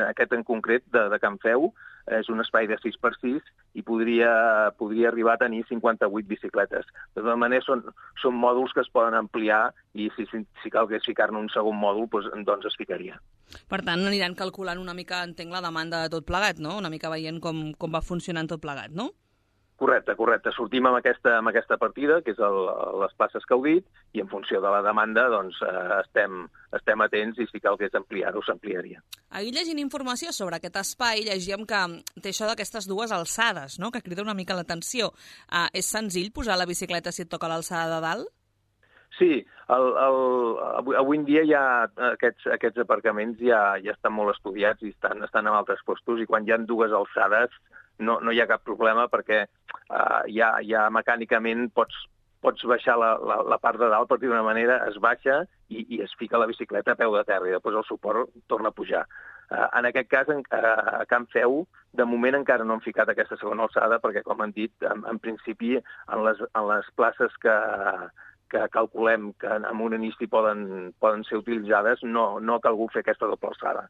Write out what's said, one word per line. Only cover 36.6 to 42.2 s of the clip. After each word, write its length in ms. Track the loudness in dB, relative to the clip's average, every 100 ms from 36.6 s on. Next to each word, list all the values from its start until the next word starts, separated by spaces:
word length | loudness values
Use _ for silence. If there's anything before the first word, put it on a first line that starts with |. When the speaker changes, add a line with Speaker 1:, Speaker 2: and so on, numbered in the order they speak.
| 0
Speaker 2:
bicicleta 480 | -4 -4 -4 -4 -8
si 80 |
et 80 | -8
toca 160 | -6 -4
l'alçada 400 | -4 -4 -4 -2 -2
de 80 |
dalt? 320 | -2 -4 -8 _ _ _ _ _ _ _ _ 2
Speaker 1:
Sí, 160 | 4 4 -2 -12 0
el, 180 | 2 4 4
el, 180 | 4 4 2 2 0 -2 -4 -4
avui, 240 | 0 2
avui 240 | 4 2
en 20 | 4
dia 200 | 4 6
ja 160 | 4 4 2 0 0 -2
aquests, 400 | 2